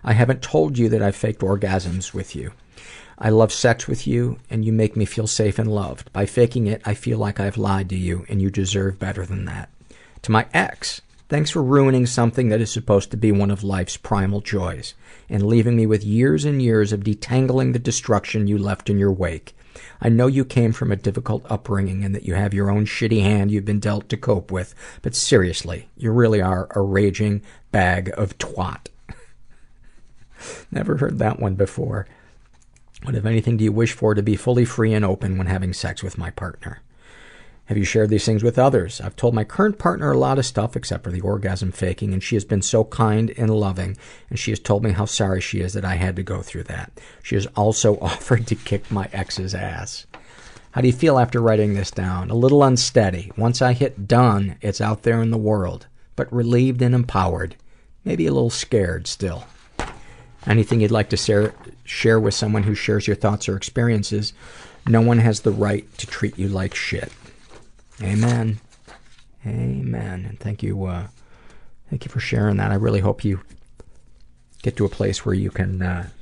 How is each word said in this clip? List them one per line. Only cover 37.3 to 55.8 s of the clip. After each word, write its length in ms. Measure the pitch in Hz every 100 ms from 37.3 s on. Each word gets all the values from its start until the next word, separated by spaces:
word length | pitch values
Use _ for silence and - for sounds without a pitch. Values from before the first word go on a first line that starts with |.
| - - - -
Have 80 | 104
you 80 |
shared 240 | 95 110 104
these 160 | 107
things 180 | - 107
with 160 | 117 123
others? 400 | 135 120 85 -
I've 160 | 98
told 200 | - 120
my 100 | 110
current 340 | 107 - 208 202
partner 320 | - 196 147
a 60 | 131
lot 220 | 135 135
of 80 | 123
stuff 280 | - 107
except 300 | - - 82
for 60 | -
the 100 | 90
orgasm 500 | 95 101 101 92 92
faking, 440 | - 92 - 104
and 80 | 92
she 120 | -
has 120 | 110 -
been 160 | 101
so 220 | - 113
kind 460 | 107 - 113 107 113 -
and 140 | 110
loving, 480 | 110 98 92 92 98 - - -
and 80 | -
she 120 | -
has 60 | 101
told 240 | - 104
me 100 | 113
how 120 | 85
sorry 380 | 101 - 98 92
she 180 | - 98
is 140 | 90
that 100 | 101
I 120 | 92 90
had 200 | 92 90
to 60 |
go 180 | 92 92
through 220 | - -
that. 360 | - - - - - -
She 120 | -
has 100 | 107 101
also 500 | - 107 107 107 104
<laughs> 20 |
offered 460 | 85 - - 117 110
to 80 |
kick 360 | 104 - 101 -
my 200 | 104 95
ex's 420 | 98 98 - 92
ass. 520 | 92 92 85 - - - - - - - - -
How 100 | 127
do 60 | 127
you 80 |
feel 240 | 123 160 131
after 240 | 123 120
writing 320 | 117 107 104
this 160 | 101 95
down? 400 | - 92 90 92
A 40 |
little 300 | 117 131 143
unsteady. 680 | 135 123 - 123 98 90 98 -
Once 240 | 113 120
I 140 | 127
hit 340 | 123 139 - 101
done, 480 | 120 123 101 98 -
it's 180 | 104 -
out 220 | 107 107
there 180 | 117 113
in 100 | 113
the 60 | 113
world, 520 | 107 107 90 90